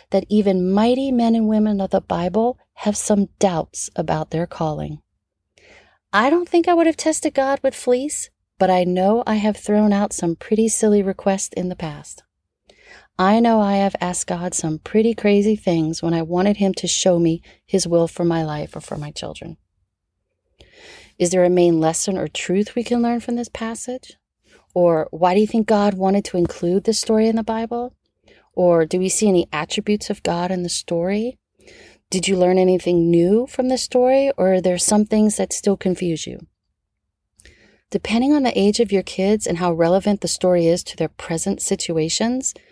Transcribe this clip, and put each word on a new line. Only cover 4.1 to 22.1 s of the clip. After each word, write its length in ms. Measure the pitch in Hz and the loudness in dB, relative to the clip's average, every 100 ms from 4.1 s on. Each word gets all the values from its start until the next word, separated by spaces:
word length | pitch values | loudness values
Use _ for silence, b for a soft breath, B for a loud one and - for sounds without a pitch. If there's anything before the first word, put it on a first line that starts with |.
| 156 156 | -2 -2
their 140 | 160 170 | -4 -6
calling. 560 | - 160 151 151 151 _ _ _ _ _ _ b b b b _ | -4 -6 -6 -8 -12 _ _ _ _ _ _ b b b b _
I 180 | 196 247 | 0 2
don't 200 | 339 349 | 2 2
think 180 | 349 339 | 0 4
I 60 | |
would 140 | 339 330 | 4 2
have 100 | 311 | 2
tested 360 | 320 311 311 | -2 -2 -2
God 260 | 269 269 277 | 0 0 2
with 100 | 262 | 0
fleas, 560 | - - 247 285 - - _ _ - | -2 0 0 0 -8 -12 _ _ -2
but 100 | 185 | 2
I 140 | 185 | 4
know 400 | 180 180 190 226 247 | 2 2 2 2 2
I 100 | 214 | 0
have 200 | 214 208 | 0 -2
thrown 380 | - 208 214 | 0 2 4
out 200 | 202 202 | 2 0
some 220 | - 175 165 | -2 -4 -4
pretty 320 | - 220 220 | -2 0 0
silly 340 | - 214 208 | 2 2 2
requests 520 | 190 190 202 190 - | 2 -2 -2 -2 -4
in 160 | - 180 | -6 -6
the 60 | 180 | -6
past. 480 | 160 147 - - _ _ _ _ b b b b b - | -10 -10 -18 -20 _ _ _ _ b b b b b -2
I 220 | 185 220 | 2 4
know 220 | 233 226 | 4 2
I 140 | 202 196 | 2 2
have 200 | 196 - | 0 -2
asked 260 | 180 180 - | -6 -6 -6
God 260 | 175 180 | -6 -6
some 260 | - 160 156 | -6 -6 -6
pretty 340 | - 214 226 | -2 0 0
crazy 420 | 220 208 202 202 208 | 0 2 2 2 0
things 460 | - 170 156 165 | 0 0 -2 -4
when 100 | 170 | -2
I 100 | 165 | -2
wanted 340 | 160 175 196 202 | -2 0 0 2
him 160 | 196 190 | 0 -2
to 120 | 175 | -4
show 320 | - 190 175 | -2 2 2
me 220 | 170 170 b b b | 2 -2 b b b
his 220 | 190 170 | -2 0
will 200 | 170 165 | 0 0
for 180 | - 170 | -2 -2
my 180 | 165 | -2
life 320 | 156 151 147 160 | -4 -6 -10 -12
or 60 | |
for 160 | - 151 | -12 -12
my 140 | 147 | -12
children. 460 | 151 - - 165 160 _ _ _ _ _ _ _ _ _ _ B B B B B B | -12 -14 -14 -16 -18 _ _ _ _ _ _ _ _ _ _ B B B B B B
Is 120 | 175 | -2
there 140 | 185 | 2
a 60 | 180 | 4
main 300 | 180 175 160 | 4 4 4
lesson 380 | 160 165 - | 2 0 -4